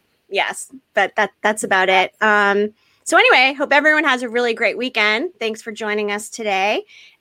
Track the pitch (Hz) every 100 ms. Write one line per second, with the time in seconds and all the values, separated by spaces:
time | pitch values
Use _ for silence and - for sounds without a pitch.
0 | _ _ _ 196 143 190 - 262 _ -
1 | 190 - 202 - 214 220 202 190 185 190
2 | 185 - 214 208 202 202 208 - _ _
3 | - 339 494 285 262 277 269 277 302 302
4 | 302 254 247 233 240 226 220 - 254 233
5 | 208 220 349 - 226 214 - 214 214 208
6 | 208 208 214 - 214 190 202 262 415 -
7 | - _